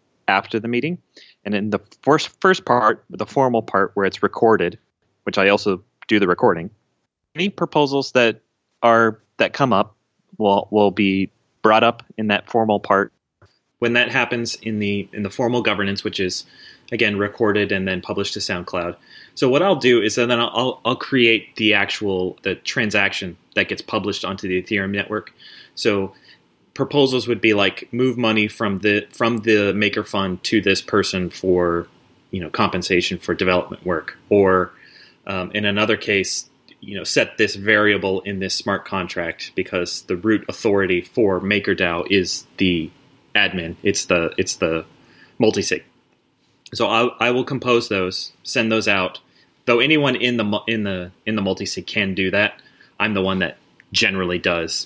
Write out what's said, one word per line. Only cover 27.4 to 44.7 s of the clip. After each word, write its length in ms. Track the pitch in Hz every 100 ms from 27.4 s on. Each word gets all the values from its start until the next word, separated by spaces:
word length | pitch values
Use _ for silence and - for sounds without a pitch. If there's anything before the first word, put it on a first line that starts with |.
be, 140 | 110
like, 360 | 104 95 - -
move 240 | 120 131
money 320 | 120 113 110 107
from 300 | - 107 95
the, 260 | 104 104 -
from 280 | - 117 117
the 360 | 110 107 101
Maker 300 | 98 104 107
Fund 400 | 104 101 95 90
to 180 | - 110
this 220 | 98 95
person 480 | - 104 92 92 90
for, 560 | - 92 90 87 85 82 _ _ _ _
you 120 | 95
know, 100 | 82
compensation 640 | - 101 92 - 90 - 87
for 160 | -
development 500 | 82 92 90 - -
work, 360 | 90 82 - - _
or, 420 | 101 95 92 87 - - - - _
um, 240 | - 95 92
in 100 | 104
another 320 | 101 101 110 104
case, 500 | - 101 92 - - _ _ _
you 140 | 98
know, 80 | 98
set 360 | 90 139 110 -
this 160 | 104
variable 640 | 98 101 107 104 98 95 95
in 160 | 101 98
this 160 | 92
smart 320 | - 104 98
contract 680 | - 95 90 90 82 - -
because 480 | - 90 92 90 -
the 120 | -
root 300 | 90 107 104 -
authority 540 | - 110 101 92 87
for 400 | - - 101 90
MakerDAO 640 | 98 104 101 90 87 85 -
is 340 | 98 87 - - -
the 340 | 92 87 78 - _ _ _
admin. 420 | 104 98 95 82 90
It's 240 | 101 -
the, 300 | - 87 80 -
it's 200 | 95 -
the 280 | 85